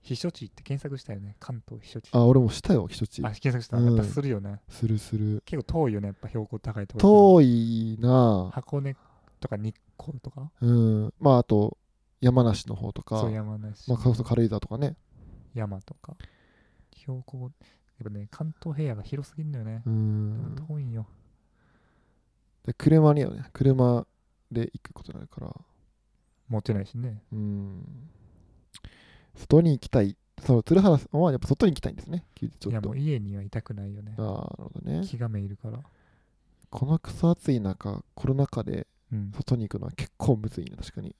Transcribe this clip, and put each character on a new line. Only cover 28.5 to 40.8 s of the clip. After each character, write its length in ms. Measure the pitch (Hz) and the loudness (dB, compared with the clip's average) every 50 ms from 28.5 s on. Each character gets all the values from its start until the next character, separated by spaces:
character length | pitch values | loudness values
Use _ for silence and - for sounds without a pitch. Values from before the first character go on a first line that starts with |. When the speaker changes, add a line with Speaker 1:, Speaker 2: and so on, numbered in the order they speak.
| _ _ _ _ _ - _ - _ _ _ _ _ _ _ _ _ | _ _ _ _ _ -20 _ -20 _ _ _ _ _ _ _ _ _
Speaker 2:
外 260 | - - - - 156 | -20 0 6 6 6
に 100 | 170 165 147 | 8 6 2
行 80 | 123 | 0
き 80 | - - | -2 0
た 120 | - 131 | 2 2
い。 160 | 101 101 104 _ _ _ _ - | 2 2 -2 _ _ _ _ -10
そ 160 | - - 127 117 | 2 4 4 4
う、 60 | 107 | 4
鶴 180 | - 165 190 | 4 4 4
原 160 | 190 208 165 135 | 6 6 4 4
さ 100 | - - | 2 -2
ん 80 | - 143 | -2 0
は 120 | 175 175 | 2 2
や 60 | 135 123 | 0 0
っ 20 | |
ぱ 80 | - - | 0 -2
外 180 | 139 - 247 | 0 2 2
に 80 | 196 151 | 2 2
行 20 | |
き 60 | - | 0
た 80 | - - | -6 -10
い 40 | - | -10
ん 20 | |
で 60 | - | -10
す 60 | - - | -12 -10
ね。 180 | 147 175 - _ _ | -10 -10 -10 _ _
休 120 | - - 113 | -10 -10 -10
日 40 | - | -10
ち 20 | |
ょ 20 | _ | _
っ 20 | |
と。 100 | - 101 | -8 -6
Speaker 1:
い 20 | 113 | -6
や、 80 | 110 | -4
も 100 | 104 - | -6 -6
う 60 | - 135 | -6 -4
家 220 | 143 156 147 120 | -4 -2 -2 -4
に 160 | 101 101 101 | -4 -6 -8
は 80 | 101 98 | -10 -10
い 60 | 101 | -8
た 120 | - 117 | -8 -10
く 120 | - - 107 | -8 -8 -12
な 120 | 101 101 | -10 -10
い 80 | 98 101 | -10 -12
よ 80 | 104 | -12
ね。 140 | 104 107 110 110 | -14 -14 -10 -8
Speaker 2:
あ 40 | |
ー、 40 | 107 | -6
な 80 | 104 95 | -6 -6
る 60 | - - - - - | -8 -10 -12 -12 -14
ほ 140 | - - - - | -16 -16 -14 -12
ど 100 | - - | -8 -6
ね。 140 | - 165 190 | -6 -6 -6
Speaker 1:
気 120 | 196 - 117 | -6 -8 -8
が 120 | 120 117 | -6 -6
め 120 | 110 104 | -6 -6
い 60 | 101 98 | -6 -8
る 100 | 98 - | -10 -12
か 120 | - 110 | -12 -12
ら。 100 | 110 120 143 _ _ _ _ _ _ _ _ _ _ _ _ _ _ _ _ _ | -12 -12 -16 _ _ _ _ _ _ _ _ _ _ _ _ _ _ _ _ _
Speaker 2:
こ 160 | - - 127 | -8 -6 -2
の 120 | 135 156 165 | 0 0 -2
ク 120 | _ - | _ -6
ソ 200 | - - - 170 | -6 0 2 2
暑 200 | 170 - - - | 2 2 0 0
い 80 | 135 120 | 0 0
中、 440 | 104 98 95 - - 101 101 104 - _ _ | 0 -4 -6 -6 -8 -8 -8 -8 -12 _ _
コ 120 | - - 131 | -6 -4 -2
ロ 60 | 135 | 0
ナ 140 | 135 139 - | 0 0 -2
禍 160 | - - 107 | -2 -8 -6
で 240 | - - - - _ _ _ _ _ | -6 -6 -8 -8 _ _ _ _ _
Speaker 1:
う 40 | 117 | -8
ん。 160 | 107 101 98 104 | -8 -8 -8 -8
Speaker 2:
外 200 | - - - 127 | -10 -4 -2 -2
に 120 | 120 110 101 | -2 -2 -6
行 100 | - 107 | -8 -8
く 20 | |
の 80 | 90 - | -8 -8
は 40 | - | -10
結 180 | - - - _ _ | -10 -12 -12 _ _
構 180 | - - 127 107 | 0 0 0 0
む 120 | 107 110 | 0 -8
ず 120 | - - | -8 -8
い 40 | 85 | -12
な、 120 | - - | -12 -14
確 160 | - | -16